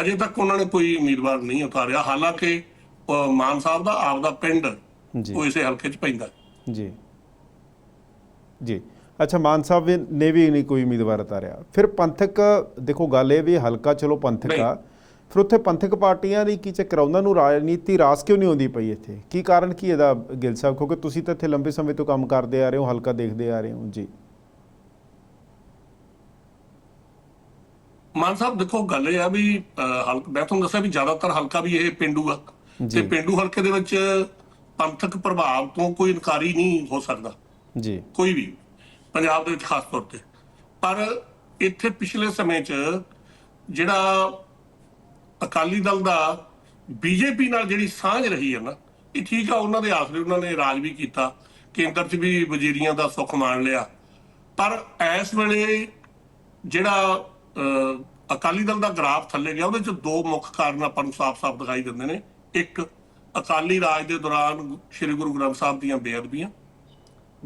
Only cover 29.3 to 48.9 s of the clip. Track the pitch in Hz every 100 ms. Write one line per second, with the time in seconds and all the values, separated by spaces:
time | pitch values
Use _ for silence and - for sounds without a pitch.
29.3 | 202 208 202 - - 127 127 123 131 165
30.3 | 139 156 190 175 208 202 151 139 160 180
31.3 | 151 139 170 170 170 170 165 160 151 151
32.3 | 143 - - - - 120 139 196 160 165
33.3 | 190 190 208 196 196 185 196 196 190 190
34.3 | - - - - - 160 - 185 185 -
35.3 | 175 147 127 139 - 175 175 185 170 -
36.3 | 147 165 170 180 170 135 135 135 113 110
37.3 | - _ - - 120 110 92 - - 185
38.3 | 165 98 - - - - - - 160 160
39.3 | 160 160 156 - 143 - 123 104 120 -
40.3 | _ - _ - _ 185 196 220 240 -
41.3 | - _ - 190 185 226 - 185 226 208
42.3 | 190 175 165 143 139 151 185 - - -
43.3 | - - _ - 139 175 190 190 190 190
44.3 | - - - _ _ - _ - - -
45.3 | _ 160 165 160 202 196 196 185 165 156
46.3 | 160 - - - - - 117 165 185 277
47.3 | 226 254 233 202 202 202 - 190 226 240
48.3 | 151 139 120 120 - _